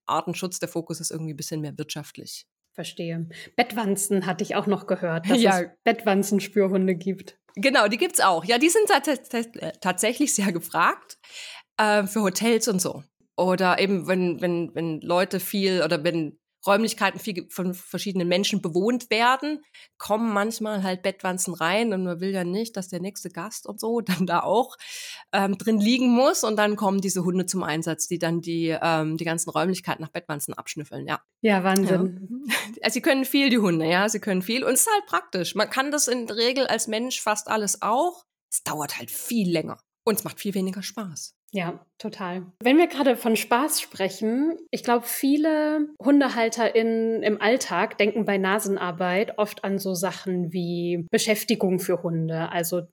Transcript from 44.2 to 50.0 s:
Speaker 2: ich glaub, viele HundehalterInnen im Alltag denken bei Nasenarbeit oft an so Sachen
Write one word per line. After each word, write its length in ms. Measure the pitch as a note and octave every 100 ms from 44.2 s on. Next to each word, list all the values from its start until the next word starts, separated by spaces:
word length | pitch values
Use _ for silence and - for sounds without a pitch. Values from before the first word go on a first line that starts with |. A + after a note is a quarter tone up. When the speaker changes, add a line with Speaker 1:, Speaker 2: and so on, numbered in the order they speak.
| A3 B3 D#4 E4 -
Speaker 2:
ich 140 | -
glaub, 220 | - A#3+ -
viele 840 | - C4+ D4 D#4 D4+ D4+ D#4 D4+ -
HundehalterInnen 1200 | C#4 C#4+ C4 A3 A3+ A#3 A3 A3+ A3+ A3+ A3+ A3+
im 180 | G#3+ G#3
Alltag 560 | G3+ B3 - F3+ A3 -
denken 260 | G#3 A#3+
bei 140 | G#3 G3
Nasenarbeit 1000 | F#3+ G#3+ G3 G3 F3+ E3+ F3+ F3+ A#3 -
oft 240 | G#3 -
an 160 | G3 G3
so 160 | F#3+
Sachen 580 | F3+